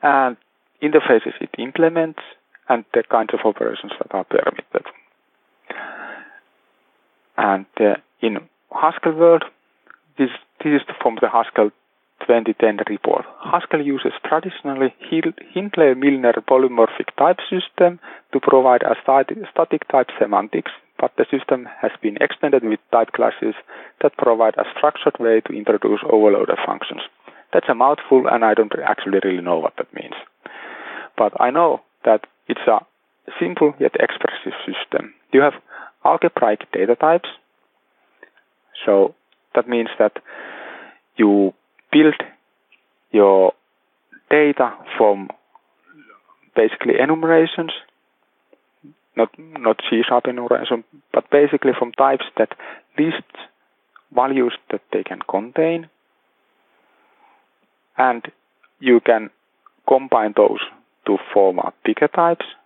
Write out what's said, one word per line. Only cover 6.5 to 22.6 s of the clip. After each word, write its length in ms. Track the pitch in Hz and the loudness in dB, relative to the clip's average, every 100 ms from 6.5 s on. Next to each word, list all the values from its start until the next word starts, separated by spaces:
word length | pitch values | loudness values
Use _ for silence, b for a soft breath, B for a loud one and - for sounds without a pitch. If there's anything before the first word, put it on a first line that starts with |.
| _ _ _ _ _ _ _ _ - | _ _ _ _ _ _ _ _ -4
And, 300 | 107 98 98 - | -2 -2 -4 0
uh, 220 | 107 - _ _ | 0 0 _ _
in 160 | 113 104 - _ _ | -4 -4 -12 _ _
Haskell 400 | - 156 165 170 | -2 -2 0 -4
world, 320 | 156 170 165 - _ _ _ _ _ _ - | 4 6 4 2 _ _ _ _ _ _ -6
this, 120 | 131 - _ _ | -6 -6 _ _
this 100 | 151 | -2
is 80 | 147 - - | -2 -2 -2
from 160 | 123 110 | -2 0
the 80 | 117 | 0
Haskell 420 | 117 113 - 107 _ _ _ _ _ - | 2 0 0 0 _ _ _ _ _ 0
twenty 260 | 117 110 | 0 2
ten 260 | 110 113 104 104 | 0 0 0 -6
report. 360 | 104 - - - - | -4 -2 -2 -4 -16
Haskell 380 | - 175 - 156 | -4 -4 -2 -4
uses 320 | 143 135 123 - - | -2 -4 -4 -8 -4
traditionally 680 | 156 185 - 147 135 131 - | -4 -4 -12 -10 -2 -2 -4
Hil-, 340 | - 160 170 - - | -6 -4 -4 -8 -12
Hindley-Milner 800 | 180 202 190 151 127 139 135 123 113 - | -8 -6 2 2 4 2 2 2 0 2
polymorphic 600 | 131 131 120 113 - - - | 2 4 2 2 0 -10 0
type 200 | 151 185 - | 2 2 -4
system 500 | 185 - - 175 175 B B B | -6 -6 2 2 2 B B B
to 80 | 135 | -2
provide 420 | - 135 131 123 | 4 4 6 4
a 120 | - 117 | 2 -2
stati-, 480 | - 135 135 - 208 | 2 2 2 -6 -6
static 380 | - 165 156 - | -4 -2 -2 0
type 200 | 135 123 - | 0 0 -2
semantics, 500 | 107 98 - - - - _ - | 0 0 -2 -6 -8 -16 _ -4
but 140 | - - | -4 -2
the 80 | 127 | -2
system 360 | 139 - 131 123 - | -2 -2 -4 -4 -6
has 120 | 110 - | -6 -4
been 160 | 107 104 | -6 -2
extended 420 | - - 147 135 | -4 -2 0 0